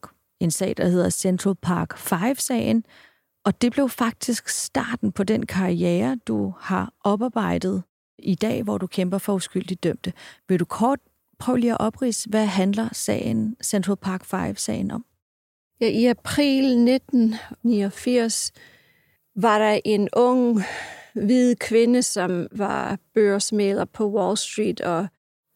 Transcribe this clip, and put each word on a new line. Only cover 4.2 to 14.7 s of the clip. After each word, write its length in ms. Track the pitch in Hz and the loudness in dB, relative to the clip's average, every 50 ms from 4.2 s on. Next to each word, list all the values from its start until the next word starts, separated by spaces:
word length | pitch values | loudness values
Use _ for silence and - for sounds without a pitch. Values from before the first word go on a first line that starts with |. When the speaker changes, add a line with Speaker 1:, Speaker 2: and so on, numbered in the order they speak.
| - - 233 - - - | -4 -4 -4 -4 -4 -6
Speaker 1:
starten 640 | - - - - - 262 - 233 240 - - 208 | -6 -6 -6 -6 -4 -6 -4 -4 -6 -4 -4 -4
på 120 | 175 - 196 | -2 -2 0
den 220 | 196 214 220 220 | 0 0 0 -2
karriere, 760 | - - 185 196 180 180 170 175 175 175 175 214 254 269 240 - - | -2 -2 0 0 0 0 0 0 0 2 2 0 0 -2 -4 -4 -4
du 260 | 220 214 202 190 185 - | -2 -2 -2 -2 -4 -8
har 340 | - - 196 - - - - _ - | -6 -4 -2 -2 -2 -4 -8 _ -2
oparbejdet 800 | 202 202 202 233 254 - 233 208 175 175 175 185 185 196 190 175 - _ _ _ _ _ - | 0 0 0 0 -2 -2 -2 -2 0 0 0 -2 -2 -2 -4 -6 -8 _ _ _ _ _ -8
i 160 | - - 185 | -4 -2 -2
dag, 280 | - - 220 247 - 226 | 0 0 -2 -2 -2 -4
hvor 140 | 202 208 202 | -4 -4 -4
du 100 | 185 180 | -6 -4
kæmper 300 | - - 185 180 190 196 | -4 -4 -2 -2 -2 -4
for 160 | - - 202 | -2 -2 -2
uskyldigt 500 | 185 - - - 185 180 - 185 - - | -2 -4 -4 -6 -6 -6 -4 -6 -4 -2
dømte. 300 | 170 - - - 175 - - - - - - _ - | -2 -2 -2 -6 -10 -10 -10 -14 -20 -20 -16 _ -2
Vil 120 | 185 175 | 0 0
du 60 | 170 | 0
kort 340 | - - - 220 254 277 277 - _ _ _ _ _ _ _ | -2 -2 0 0 2 0 0 -4 _ _ _ _ _ _ _
prøve 200 | - - 254 247 | -4 -2 0 2
lige 120 | 233 240 | 2 2
at 80 | 226 - | 0 0
opridse, 500 | - 220 220 - 269 247 220 - - 220 | 0 -2 -2 -2 -2 -2 -2 -4 -4 -2
hvad 160 | 208 220 220 | 0 0 0
handler 440 | 208 185 196 185 196 202 208 226 233 | 2 2 2 2 2 0 0 -2 -4
sagen, 640 | - - - - 208 - - 226 226 220 220 214 226 - - | -6 -6 -4 -2 -2 -2 -2 -2 -2 -2 -2 -2 -4 -6 -6
Central 340 | - - 202 175 185 202 - | -2 -2 -2 0 0 -2 -2
Park 280 | - 190 185 185 - | -4 -4 -6 -6 -6
Five-sagen 680 | - - 185 170 185 196 - - - | -6 -6 -4 -4 -4 -6 -6 -6 -6